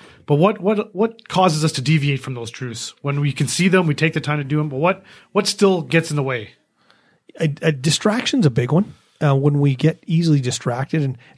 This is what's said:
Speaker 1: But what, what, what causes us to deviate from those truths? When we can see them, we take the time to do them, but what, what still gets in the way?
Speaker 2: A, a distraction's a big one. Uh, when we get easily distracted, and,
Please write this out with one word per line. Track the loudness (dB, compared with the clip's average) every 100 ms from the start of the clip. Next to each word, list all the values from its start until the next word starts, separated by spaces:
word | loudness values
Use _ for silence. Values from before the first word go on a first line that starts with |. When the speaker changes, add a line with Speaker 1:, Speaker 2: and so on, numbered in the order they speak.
| -20 -10 0
Speaker 1:
But | 2
what, | 2 2
what, | -2 -2 -4 -2
what | -2 -4 -4
causes | 2 2 2
us | -2
to | -2
deviate | 0 0 0 -4
from | -6
those | -10 -12
truths? | -10 -12 -10 -14 -10
When | -6 -2
we | -2
can | -2 -2
see | 0 2
them, | 4 2
we |
take | 0 0
the | -2
time | -4 -4
to |
do | -2 -2
them, | -2
but | -2
what, | -2 -2 -8 -20 _
what | -2 -2
still | 2 2 2
gets | 0 0 0
in | -2
the |
way? | -2 -4 -8 _ _ _ _ _ _ _ _ -4
Speaker 2:
A, | -4 0
a | -2
distraction's | 0 -2 0 0 -2 -2 2 2
a |
big | 2 2
one. | 2 0 -6 _ -2
Uh, | 2 2
when | 2 2
we | 0 2
get | 0 0 -2
easily | 0 4 2
distracted, | 0 -4 -4 -6 -4 -2
and, | -2 -6 -14